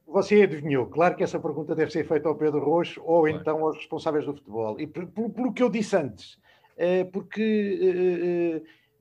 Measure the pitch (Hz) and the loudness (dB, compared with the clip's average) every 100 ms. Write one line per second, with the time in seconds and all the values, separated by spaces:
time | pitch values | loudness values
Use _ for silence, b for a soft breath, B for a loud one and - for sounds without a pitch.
0 | - 175 185 208 190 147 151 139 110 139 | -4 -2 4 6 6 2 0 0 0 2
1 | 175 175 175 170 160 143 156 160 151 165 | 2 2 -2 -2 -4 -4 -4 -2 0 -2
2 | 139 156 160 147 156 143 143 170 165 - | 0 0 0 0 0 2 2 2 0 -4
3 | 165 170 156 156 156 156 156 - - 156 | 2 4 4 2 -2 -2 -2 -4 -8 -6
4 | 165 151 131 143 - 107 110 107 151 160 | -2 -2 -2 -8 -8 -6 -4 -6 -8 -10
5 | 180 - 226 - 254 - 247 214 - 190 | -10 -6 -6 -4 -4 0 0 0 0 0
6 | 135 98 - - _ _ _ - 175 185 | -2 -8 -20 -20 _ _ _ -4 0 0
7 | 185 190 180 202 220 214 202 175 185 180 | -2 -6 -8 -2 0 0 0 0 0 2
8 | 180 175 175 175 170 160 160 b b _ | 2 0 0 0 0 -2 -8 b b _